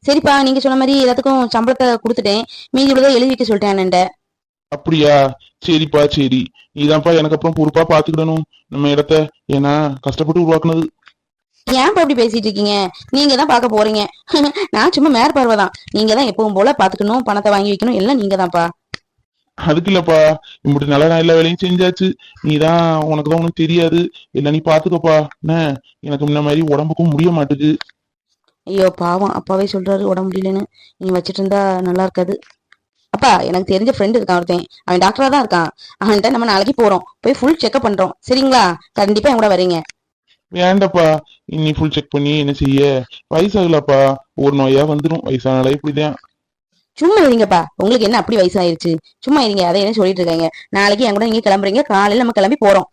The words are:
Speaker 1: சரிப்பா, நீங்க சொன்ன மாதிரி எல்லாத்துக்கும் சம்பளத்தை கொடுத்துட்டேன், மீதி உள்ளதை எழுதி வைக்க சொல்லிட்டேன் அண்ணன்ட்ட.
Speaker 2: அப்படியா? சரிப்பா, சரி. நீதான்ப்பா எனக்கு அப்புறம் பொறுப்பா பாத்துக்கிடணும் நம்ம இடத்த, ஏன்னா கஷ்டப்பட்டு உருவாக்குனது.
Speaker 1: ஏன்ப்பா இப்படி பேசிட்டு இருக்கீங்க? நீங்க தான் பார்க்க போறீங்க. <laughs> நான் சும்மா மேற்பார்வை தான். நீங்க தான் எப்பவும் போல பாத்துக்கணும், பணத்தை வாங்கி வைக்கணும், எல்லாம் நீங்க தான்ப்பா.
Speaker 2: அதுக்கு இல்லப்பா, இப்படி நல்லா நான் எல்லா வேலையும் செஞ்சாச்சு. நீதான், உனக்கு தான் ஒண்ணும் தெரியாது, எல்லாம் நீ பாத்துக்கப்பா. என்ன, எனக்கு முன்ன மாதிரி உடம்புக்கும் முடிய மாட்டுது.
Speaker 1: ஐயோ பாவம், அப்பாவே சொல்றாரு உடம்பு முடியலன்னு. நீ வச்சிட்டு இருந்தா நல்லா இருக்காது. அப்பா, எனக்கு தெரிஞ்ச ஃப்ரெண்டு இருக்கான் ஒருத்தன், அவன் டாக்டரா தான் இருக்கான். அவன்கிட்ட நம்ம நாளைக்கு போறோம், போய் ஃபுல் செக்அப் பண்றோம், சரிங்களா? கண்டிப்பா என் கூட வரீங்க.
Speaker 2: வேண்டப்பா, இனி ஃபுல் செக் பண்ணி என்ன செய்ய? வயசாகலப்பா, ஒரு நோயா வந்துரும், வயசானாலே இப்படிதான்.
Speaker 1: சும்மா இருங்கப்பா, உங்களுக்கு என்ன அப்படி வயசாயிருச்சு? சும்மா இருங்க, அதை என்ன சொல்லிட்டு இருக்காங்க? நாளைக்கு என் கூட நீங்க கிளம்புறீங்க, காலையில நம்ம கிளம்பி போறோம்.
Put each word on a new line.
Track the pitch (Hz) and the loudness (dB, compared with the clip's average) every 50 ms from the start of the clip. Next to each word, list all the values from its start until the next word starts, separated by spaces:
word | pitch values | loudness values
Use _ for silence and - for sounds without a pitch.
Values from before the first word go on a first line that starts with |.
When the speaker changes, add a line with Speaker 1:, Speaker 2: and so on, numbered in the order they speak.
| _ | _
Speaker 1:
சரிப்பா, | - 285 302 - 302 277 277 277 | 0 0 0 2 2 2 2 2
நீங்க | 262 269 262 | 2 0 0
சொன்ன | 254 269 262 262 | 0 0 0 0
மாதிரி | 262 254 277 277 | 0 2 2 2
எல்லாத்துக்கும் | 269 247 247 254 262 277 269 262 254 226 - | 2 2 0 0 0 0 0 0 0 0 -2
சம்பளத்தை | 233 226 233 262 254 262 247 240 233 | -2 0 0 0 0 0 0 0 -2
கொடுத்துட்டேன், | _ 226 233 - 214 208 202 214 233 - - - - _ | _ -4 -4 -4 -2 -2 -2 -2 -4 -8 -14 -20 -18 _
மீதி | - 254 269 277 269 | -2 0 0 2 2
உள்ளதை | 262 262 277 277 | 4 4 4 4
எழுதி | 233 247 262 | 4 2 0
வைக்க | 262 - 254 | 0 -2 -2
சொல்லிட்டேன் | 214 220 202 208 202 196 | -2 -2 -2 0 -2 -2
அண்ணன்ட்ட. | 196 190 185 180 180 185 185 - _ _ _ _ _ _ _ _ _ _ _ | 0 -2 0 2 0 0 0 -4 _ _ _ _ _ _ _ _ _ _ _
Speaker 2:
அப்படியா? | - 147 - - 160 156 147 147 147 143 139 135 127 - - _ _ _ - | -14 -8 -4 -2 0 2 4 4 4 4 4 2 -2 -8 -20 _ _ _ -4
சரிப்பா, | - 170 156 160 151 - 151 147 147 | 0 0 0 0 0 2 2 2 2
சரி. | - 156 139 131 127 127 - - _ _ _ _ _ | 2 0 0 0 0 -2 -2 -4 _ _ _ _ _
நீதான்ப்பா | 147 147 147 156 156 147 165 170 160 | -4 0 0 0 2 2 2 2 2
எனக்கு | 156 156 160 | 2 0 -2
அப்புறம் | 151 147 165 160 - | -2 -2 -4 -2 0
பொறுப்பா | 156 151 151 165 165 | -2 0 2 0 2
பாத்துக்கிடணும் | 160 165 156 151 - 156 156 160 160 160 160 156 _ _ _ _ _ | 2 2 0 2 0 -2 -2 -2 -2 -2 -4 -6 _ _ _ _ _
நம்ம | - 139 143 143 | -6 -4 -2 0
இடத்த, | 143 147 147 147 160 156 156 151 _ _ _ - | 0 0 0 2 2 0 0 -2 _ _ _ -4
ஏன்னா | 139 139 139 143 143 151 156 147 135 135 | -2 -2 0 0 0 0 -2 -2 -6 -6
கஷ்டப்பட்டு | - 143 131 - 160 151 160 180 175 | -8 -8 -4 -4 -4 -2 0 0 2
உருவாக்குனது. | 160 165 156 156 165 160 165 160 - _ _ _ - _ _ _ _ _ _ _ _ _ _ _ - | 2 2 0 0 0 -2 -2 -4 -6 _ _ _ -20 _ _ _ _ _ _ _ _ _ _ _ -4
Speaker 1:
ஏன்ப்பா | 262 262 262 320 427 392 330 | -2 0 2 2 2 2 0
இப்படி | 285 285 240 | 0 2 0
பேசிட்டு | 233 226 208 233 202 220 | 0 0 0 -2 -4 -4
இருக்கீங்க? | 202 202 208 208 208 202 196 185 - - - - | -4 -2 -2 -2 0 -2 -2 -4 -6 -12 -12 -4
நீங்க | - 269 285 294 269 | -2 0 2 2 2
தான் | 247 302 302 254 | 2 2 2 2
பார்க்க | 233 233 247 214 | 0 0 0 0
போறீங்க. | 214 214 220 214 214 208 - - _ _ - | 0 0 0 0 -2 -4 -4 -8 _ _ -2
<laughs> | - 311 285 285 285 403 403 - - | 0 0 0 0 0 -4 -6 -4 -2
நான் | 214 220 349 - | -2 -2 0 0
சும்மா | - 269 320 | 0 2 2
மேற்பார்வை | 269 226 240 285 - 285 262 233 226 | 2 2 2 2 2 0 0 2 2
தான். | 208 196 190 - - - - - | 0 0 -2 -4 -12 -20 -8 -4
நீங்க | 208 214 220 220 | -2 0 0 2
தான் | 247 277 240 | 0 0 -2
எப்பவும் | 190 - 220 214 208 190 | -2 -2 -2 -2 0 2
போல | 202 262 285 - | 2 2 2 2
பாத்துக்கணும், | 202 185 190 - 208 208 226 262 247 | 0 -2 0 -2 -2 -2 -2 -2 -2
பணத்தை | - 202 208 202 214 | -2 -4 -2 0 0
வாங்கி | 202 202 196 208 | 0 0 0 -2
வைக்கணும், | 202 185 - 240 247 208 | -2 -2 -2 -2 -2 0
எல்லாம் | 185 226 285 262 | 0 0 0 0
நீங்க | 208 196 196 | 0 -2 -2
தான்ப்பா. | 190 185 175 - 175 170 170 - _ _ _ - - _ _ _ _ _ _ _ _ _ _ _ - | -2 -2 -2 0 -2 -2 -2 -6 _ _ _ -20 -20 _ _ _ _ _ _ _ _ _ _ _ -8
Speaker 2:
அதுக்கு | - 160 151 170 170 190 | -2 0 0 0 0 0
இல்லப்பா, | 196 185 165 160 160 156 156 156 156 156 _ - - _ | 0 0 2 2 4 4 6 4 2 0 _ -20 -20 _
இப்படி | _ 143 143 147 143 143 | _ 0 0 0 0 0
நல்லா | 143 139 151 165 | 2 4 4 4
நான் | 165 165 165 | 4 2 4
எல்லா | 165 165 | 4 4
வேலையும் | 165 160 165 175 170 | 4 4 2 0 -2
செஞ்சாச்சு. | - 180 180 180 185 180 185 - 185 185 - _ - - _ - | -2 -2 0 2 2 0 0 0 -2 -2 -2 _ -12 -20 _ -8
நீதான், | - 147 151 147 151 160 165 170 170 165 160 156 151 | -4 -2 0 2 2 2 2 2 2 2 0 0 -2
உனக்கு | 156 156 151 147 147 | -2 -2 -4 -2 -2
தான் | 160 165 | 0 0
ஒண்ணும் | 165 170 - - | 0 -2 -2 -2
தெரியாது, | 165 160 165 170 170 165 160 170 175 - _ - - _ | -2 0 2 2 2 2 2 0 -2 -2 _ -14 -20 _
எல்லாம் | _ 127 131 147 151 | _ -4 -2 0 0
நீ | 160 156 | 0 0
பாத்துக்கப்பா. | 165 156 156 156 - 175 165 160 165 156 156 151 143 - _ | 2 0 0 2 0 -4 -2 0 2 2 2 2 -2 -8 _
என்ன, | - 156 160 165 160 151 139 131 _ _ _ _ | -4 -2 -2 0 0 -2 -4 -6 _ _ _ _
எனக்கு | - 143 147 139 147 | -10 -8 -6 -4 -2
முன்ன | 147 147 147 147 | -2 -2 0 0
மாதிரி | 147 147 156 | 0 0 0
உடம்புக்கும் | 165 156 147 139 151 156 160 - 170 170 | 0 0 0 0 0 -4 -2 0 0 0
முடிய | 147 143 160 175 | 2 2 2 2
மாட்டுது. | 170 160 143 139 147 135 147 151 160 - - _ _ _ _ _ _ _ _ _ _ _ _ _ _ _ _ - | 2 0 0 -2 -2 -2 0 -2 -2 -2 -6 _ _ _ _ _ _ _ _ _ _ _ _ _ _ _ _ -8
Speaker 1:
ஐயோ | 190 196 190 185 185 | -2 0 0 0 0
பாவம், | - 175 175 175 185 202 196 - | -2 -4 -4 -2 -2 -2 -2 -4
அப்பாவே | - - - 190 190 196 196 | -6 -6 -4 -4 -2 -2 -2
சொல்றாரு | - 196 185 190 196 196 208 | -4 -6 -4 -2 -2 -2 -2
உடம்பு | 202 185 180 190 190 | -2 -2 -2 -4 -4
முடியலன்னு. | 180 190 190 190 190 196 202 - _ _ _ _ _ _ | -4 -4 -4 -4 -4 -4 -6 -8 _ _ _ _ _ _
நீ | 185 185 | -6 -4
வச்சிட்டு | 185 180 170 - 185 - | -4 -4 -4 -6 -8 -6
இருந்தா | 196 196 202 202 196 196 185 185 | -4 -2 -2 0 0 -2 -2 -2
நல்லா | 185 180 175 180 190 | -2 -2 -2 -2 -2
இருக்காது. | 185 - - 180 175 196 - - _ _ _ _ _ _ _ _ _ _ _ _ _ - | -2 -2 -4 -4 -4 -6 -10 -10 _ _ _ _ _ _ _ _ _ _ _ _ _ -6
அப்பா, | 208 - 254 214 175 - | 0 2 2 2 2 0
எனக்கு | - 175 180 190 - | -2 -4 -4 -2 -2
தெரிஞ்ச | 196 190 214 233 269 | -2 -2 0 0 0
ஃப்ரெண்டு | - 202 202 226 240 | 0 0 0 0 -2
இருக்கான் | 202 - 180 175 | 0 0 -2 -2
ஒருத்தன், | 175 - 180 175 - - _ _ _ | 0 -2 -4 -4 -4 -8 _ _ _
அவன் | - 180 180 185 | -2 0 2 2
டாக்டரா | 190 220 - 269 269 | 0 2 0 0 0
தான் | 254 285 247 | 0 0 0
இருக்கான். | 208 190 175 165 156 - _ - - - _ | 0 -2 -2 -2 -4 -8 _ -20 -20 -12 _
அவன்கிட்ட | 196 208 415 208 190 226 | -2 0 0 2 2 0
நம்ம | 269 233 233 233 | 0 0 -2 0
நாளைக்கு | 202 190 202 220 285 - | 0 0 0 -2 0 2
போறோம், | 233 208 196 180 - - - _ | 2 2 2 0 -4 -8 -20 _
போய் | - 226 269 - | -2 -2 -2 0
ஃபுல் | 240 269 320 320 | 0 0 0 0
செக்அப் | - 220 - 269 - 220 | -2 -4 -4 -2 -2 -2
பண்றோம், | 202 185 190 180 - _ _ - | -2 -2 -2 -4 -4 _ _ -4
சரிங்களா? | 247 262 269 269 262 247 214 180 170 160 _ _ _ | -2 0 0 2 2 2 2 2 0 -4 _ _ _
கண்டிப்பா | - 208 202 208 208 214 285 | -2 0 0 0 2 2 2
என் | 254 226 | 2 2
கூட | 214 208 | 2 2
வரீங்க. | 190 180 185 180 175 165 - _ - _ _ _ _ _ _ _ _ _ _ _ | 2 2 0 0 -2 -4 -6 _ -20 _ _ _ _ _ _ _ _ _ _ _
Speaker 2:
வேண்டப்பா, | - 175 180 180 190 202 196 190 190 175 165 156 156 156 - _ _ _ _ | -4 -2 0 2 2 2 2 0 2 2 2 2 2 0 -4 _ _ _ _
இனி | - - 156 156 156 151 | -10 -6 -2 -2 -2 -2
ஃபுல் | - 160 156 143 | -2 -2 -2 -2
செக் | 151 147 _ - | -4 -8 _ -4
பண்ணி | 143 143 147 147 151 | -2 -2 0 0 0
என்ன | 147 143 143 | -2 -2 -2
செய்ய? | 139 135 135 135 135 139 143 139 131 127 _ - - _ _ | -2 -2 0 2 2 2 2 0 -2 -4 _ -16 -20 _ _
வயசாகலப்பா, | 147 160 175 208 196 214 185 170 160 151 147 - 139 135 139 135 135 135 - _ _ | -2 0 0 0 0 0 0 2 2 0 2 2 2 4 4 2 0 -2 -8 _ _
ஒரு | - 139 139 143 | -2 0 0 2
நோயா | 139 135 131 135 139 147 | 2 2 2 2 2 2
வந்துரும், | 151 151 147 143 165 160 165 - | 0 -2 -2 -2 -2 -4 -4 -4
வயசானாலே | - 135 127 117 131 131 131 131 131 139 | -4 -6 -4 -2 0 0 0 0 0 -2
இப்படிதான். | 147 - 151 143 143 151 151 143 - _ _ _ _ _ _ _ _ _ _ _ _ _ _ _ - | -2 -4 -6 -4 -2 -4 -4 -4 -8 _ _ _ _ _ _ _ _ _ _ _ _ _ _ _ -2
Speaker 1:
சும்மா | 294 339 415 440 | 0 2 4 4
இருங்கப்பா, | 349 277 240 233 214 190 185 170 165 160 _ | 4 4 4 2 2 2 2 0 0 -2 _
உங்களுக்கு | _ 185 202 247 254 214 196 | _ -2 0 0 0 0 0
என்ன | 233 233 | 0 -2
அப்படி | - - 233 214 | -2 -2 0 0
வயசாயிருச்சு? | 185 180 - 208 180 175 165 156 - 175 160 160 _ _ _ _ | 0 2 0 0 -2 -2 -2 -2 -2 -4 -4 -4 _ _ _ _
சும்மா | - - 285 302 | -4 -2 0 0
இருங்க, | 262 220 202 196 180 | 0 0 0 0 0
அதை | 175 175 196 | 0 0 0
என்ன | 202 202 226 | 0 0 0
சொல்லிட்டு | 220 196 185 190 180 | 0 0 0 0 -2
இருக்காங்க? | 175 170 165 165 165 160 - - - _ | -2 -2 -2 -2 -2 -4 -6 -8 -16 _
நாளைக்கு | - 196 202 202 208 208 254 | -2 0 0 0 0 0 0
என் | 233 202 202 | -2 0 -2
கூட | 226 | -2
நீங்க | 233 220 226 | -2 -2 -2
கிளம்புறீங்க, | 226 214 196 196 196 196 190 247 | 0 0 0 0 0 -2 -2 -2
காலையில | 294 - 214 190 202 208 202 240 254 | -2 0 0 0 2 2 0 0 0
நம்ம | 233 233 - | 0 0 0
கிளம்பி | 196 226 - 196 | 0 0 0 2
போறோம். | 220 202 196 190 185 - | 2 4 4 4 2 -2